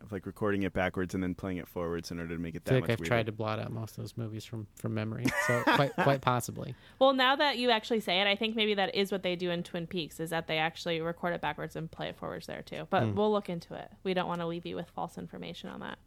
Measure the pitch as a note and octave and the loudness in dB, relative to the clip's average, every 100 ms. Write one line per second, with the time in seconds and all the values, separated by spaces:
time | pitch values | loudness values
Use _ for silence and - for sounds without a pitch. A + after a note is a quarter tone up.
0 | - G2 G2 - G#2 G2+ F#2 G2 F#2 G2 | -10 -8 -8 -2 0 2 2 2 2 0
1 | F2+ F#2+ F2+ E2+ G2 F2+ - F2 E2+ E2+ | -2 0 -2 -2 -4 -4 -6 -4 -2 -2
2 | - E2+ E2 E2+ E2 E2 - C3 - A2+ | -4 -6 -4 -4 -4 -4 2 4 4 0
3 | - A#2 A2 A2 G#2+ A2 A2 A2+ A2+ - | 2 2 0 -2 -2 -2 -4 -6 -6 -8
4 | A2 A#2+ A2+ A2 - A#2 G#2 - A2+ A2 | -8 -6 -6 -8 -8 -10 -10 -6 -4 -2
5 | A2 A#2+ B2 - - A#2+ - - C#3+ - | -2 0 0 2 2 2 4 4 4 4
6 | C#3 C#3 C3 B2 - A2 C3+ - - - | 2 4 4 2 0 -6 -10 -10 -12 4
7 | C4 C4 B3+ C#4+ D4 A#3 B3 A3 - A3+ | 6 6 4 6 4 4 4 4 2 0
8 | G#3 F3+ G3+ G3+ A3 A3+ G#3+ G3+ F#3 - | 2 4 4 2 0 2 2 4 2 2
9 | G3 G3 F#3 F3 F3 F3 E3 F3 E3 F3+ | 2 0 0 0 0 0 -2 -6 -4 -4
10 | D3 - E3 E3 D#3+ D#3 D#3+ - F3 E3 | -4 -6 -2 -2 0 0 0 0 -2 -2
11 | E3 E3+ F3 E3+ D3 D3+ D#3+ - D#3+ - | -2 -2 -2 -2 -2 -4 -6 -6 -8 -8
12 | D#3 - - - - - - - D#3+ F#3+ | -8 -6 -8 -8 -8 -10 -10 -10 0 2
13 | A2 F#3+ G#3+ G#3 G3+ E3+ - C#3+ - - | 2 4 4 2 0 -6 -8 -12 -12 -8
14 | F#3+ F3+ E3+ F3 E3+ E3+ E3+ F3+ E3+ - | -2 0 0 -2 -4 -4 -6 -8 -8 -6
15 | F3 F#3 F3 F#3 F3 F3 - - - - | -8 -8 -12 -10 -10 -10 -12 -10 -10 -12